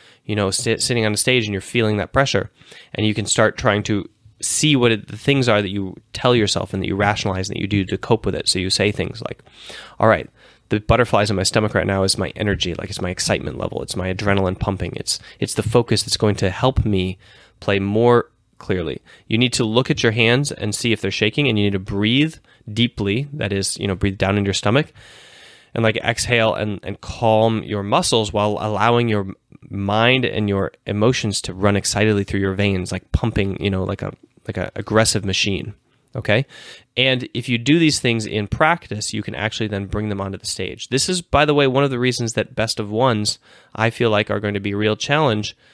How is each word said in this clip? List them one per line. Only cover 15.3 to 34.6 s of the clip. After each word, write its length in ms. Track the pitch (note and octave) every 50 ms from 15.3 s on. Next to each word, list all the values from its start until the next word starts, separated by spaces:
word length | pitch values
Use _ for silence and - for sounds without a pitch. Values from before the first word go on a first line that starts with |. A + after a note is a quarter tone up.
| - -
it's 160 | - - -
the 80 | A2+
focus 400 | - - - A#2+ A#2 - A2 G2+
that's 140 | - - -
going 200 | - A2 G#2+ G2+
to 140 | - G#2 F#2
help 340 | F2 - B2+ C3 C3 - -
me 340 | G#2+ G2+ F#2+ F#2 F#2 F#2 _ _ - - - - _ _ -
play 180 | - G#2 G2+ G2
more 520 | G2 G2+ G#2 A2 A#2+ A#2+ A#2+ A#2 - _ _ _ _ _ _ _
clearly." 420 | - - G2 F2+ E2 D2 B1+ - _ - - - _ -
You 100 | A2 A2+
need 140 | B2+ A#2+ -
to 100 | - A#2+
look 260 | A2 A2 B2 B2+ -
at 120 | A2 G#2
your 100 | B2 A2+
hands 380 | G#2+ A#2+ A2+ A2+ B2 C3+ C#3+ C#3
and 240 | - - - G#2+ -
see 180 | - - A#2
if 80 | G#2+ -
they're 100 | - G2
shaking, 360 | - - G#2+ G#2+ - D3+ C#3+
and 120 | B2+ A2 G#2
you 80 | G#2
need 60 | G2+
to 60 | G2 F#2+
breathe 580 | F#2+ - G2+ G2 G#2+ A2 B2 C#3 D3+ D#3+ - - _ _ _ _ - A2
deeply, 560 | G#2 A2+ A#2+ A#2+ - - G2+ G2 G2+ B2+ C#3+ C#3+
that 200 | C#3+ D3+ A2 G2
is, 260 | G2+ G2 F#2+ - - -
you 80 | G2+
know, 80 | G2+ F#2
breathe 240 | - - G2+ G2 -
down 200 | F#2+ F#2+ G2+ G#2
into 100 | G2+ G2
your 60 | F#2
stomach, 380 | - - G#2 A2+ C#3+ D#3+ - _ - - - - - - - - - - - - - _ _
and, 120 | - A#2 A2+
like, 120 | A2 G#2+ -
exhale 560 | - A#2 A#2 - - - B2 A#2 A2+ A2 -
and, 260 | - G#2+ G#2+ G2+ F2
and 180 | - F#2+ G2+ -
calm 600 | - - - - A#2+ A2+ A2 G#2+ A2+ A2+ A2 G#2+
your 220 | - C2+ G#2 G2+ G2
muscles 480 | G2+ B2 F3 F3 - C3 A2+ G#2+ G#2
while 260 | - G#2 G#2 G#2+ G#2 -
allowing 480 | G2 G#2+ G#2 F#2+ G#2+ A#2+ A#2+ A#2+ A#2+ A2+
your 180 | G#2+ G#2 F#2+ F#2+ - _ _ _ - - - -
mind 540 | - G2 G2 G2+ G#2 A2 A2+ B2 C3 C3 A#2+
and 240 | - - G#2+ G#2+ G2+
your 240 | G2 G2 F#2+ - - _ -
emotions 540 | - G2+ G#2 G#2+ B2+ B2+ - - G#2+ F#2+ -
to 120 | - - F2+
run 220 | F#2 G2+ G2+ G2+
excitedly 480 | G2 - - - G2+ G#2+ G#2+ G#2 G2+ G2
through 160 | - - G2
your 140 | G2 F#2+ F#2+
veins, 360 | G2 G2+ G2+ G2 F#2 F2+ -
like 200 | F#2+ F#2 _ -
pumping, 500 | - - - A2+ - G#2+ G2 G2 - -
you 80 | F#2 G2+
know, 140 | F#2+ F#2+ F#2
like 180 | F#2+ G2 -
a 100 | - G2 - _ - _ _ _ -
like 100 | - -
a 140 | F#2